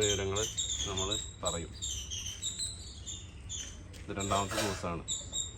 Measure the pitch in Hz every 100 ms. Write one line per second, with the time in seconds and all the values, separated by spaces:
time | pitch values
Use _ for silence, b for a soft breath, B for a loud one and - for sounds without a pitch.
0 | 104 98 98 101 110 - - - 101 95
1 | 92 - - - - 85 78 - - -
2 | - - - - - - - - - -
3 | - - - - - - - - - -
4 | - 98 98 98 95 110 104 92 90 82
5 | - - - - -